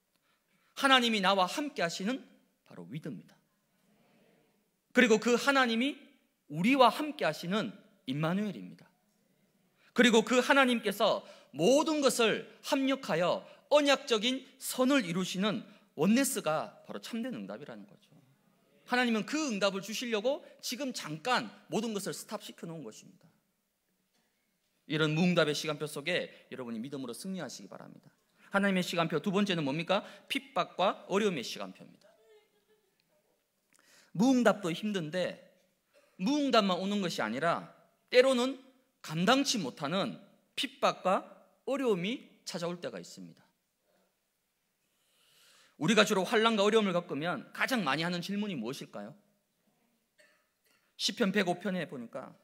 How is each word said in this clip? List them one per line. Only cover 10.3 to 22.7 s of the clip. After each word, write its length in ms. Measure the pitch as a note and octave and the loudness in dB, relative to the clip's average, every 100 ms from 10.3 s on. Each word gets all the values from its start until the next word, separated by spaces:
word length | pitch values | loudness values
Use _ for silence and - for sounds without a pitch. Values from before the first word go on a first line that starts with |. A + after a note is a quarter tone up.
| B3 | 2
하나님께서 880 | B3 C#4 C4 A#3+ G3+ G3 G#3+ A#2 - - - | 4 4 4 2 -2 0 0 0 -4 -18 -16
모든 500 | C3+ F3 C4+ D#4+ D4+ | 0 4 4 4 2
것을 580 | C#4 - A3+ B2+ - - | 2 2 2 0 -4 -14
합력하여 840 | - C#4 C4+ C4+ C4+ E3 F3 A2 - - _ | -2 0 0 -2 -2 0 0 0 -4 -20 _
언약적인 760 | D4 C#4+ C4+ C#4 A3+ A3+ C4 - - | 4 4 2 2 0 0 -2 -8 -14
선을 460 | - - B3+ C#4 | -8 0 2 2
이루시는 600 | G3+ E3+ F#3 F#3 G#3 D3+ - - _ | 2 -2 -4 -2 -2 -2 -8 -18 _
원네스가 880 | - E3 A3+ C4+ A3 E3 D#3 A2 - - | -2 2 4 2 -2 -2 -4 -4 -12 -14
바로 140 | G3+ | -14
참된 340 | - A3+ B3 | -10 -8 -8
응답이라는 520 | D#3+ G2 G#2 C#3+ A2+ G2 | -8 -10 -12 -14 -18 -20
거죠. 240 | - _ - _ _ _ _ _ _ | -20 _ -20 _ _ _ _ _ _
하나님은 420 | - B3 B3 A3 G3 | -2 0 2 2 0
그 220 | D4 D#4 | -2 -2
응답을 340 | G#3 G3+ G3 | 0 0 0
주시려고 640 | F#3 A3 B3 A3 A3 D4+ - - | -6 -8 -4 -2 0 -2 -6 -12
지금 300 | - A3+ C#4 | -10 -6 -6
잠깐 580 | - D#3 D3+ B3 A#3+ A#2 - - | -6 -8 -8 -2 -2 -2 -10 -8
모든 240 | F3+ A#3 | -4 -4
것을 220 | G3+ F#3 | -4 -6
스탑시켜 520 | D3 - G#3+ - - | -8 -10 -12 -12 -14
놓은 160 | F3 | -14